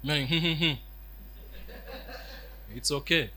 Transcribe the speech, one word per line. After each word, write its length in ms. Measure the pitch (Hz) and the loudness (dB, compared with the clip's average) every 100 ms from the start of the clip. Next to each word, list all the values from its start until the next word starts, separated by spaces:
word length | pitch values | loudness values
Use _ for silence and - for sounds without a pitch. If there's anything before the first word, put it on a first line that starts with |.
Many. 760 | 139 151 131 165 170 156 165 135 | 4 2 4 4 4 4 4 2
<laughs> 40 | - - - - - - - - - - - - - - - - - - - | -4 -14 -14 -14 -14 -14 -12 -12 -10 -10 -10 -10 -10 -12 -10 -12 -12 -14 -10
It's 180 | 113 - | -2 2
okay. 380 | 143 - 165 117 | 2 6 4 4